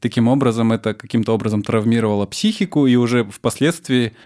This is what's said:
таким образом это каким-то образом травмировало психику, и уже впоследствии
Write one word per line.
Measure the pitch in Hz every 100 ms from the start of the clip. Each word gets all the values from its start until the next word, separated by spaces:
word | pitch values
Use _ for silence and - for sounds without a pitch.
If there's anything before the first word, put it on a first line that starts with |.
таким | 120 120 117
образом | 139 131 113 113
это | 113 110
каким-то | 107 - 117 113
образом | 113 110 104
травмировало | 101 113 110 117 110 101 98
психику, | - 214 214 185 151 135
и | 123
уже | 120 120
впоследствии | 104 - 120 - 147 170 - 127 117 -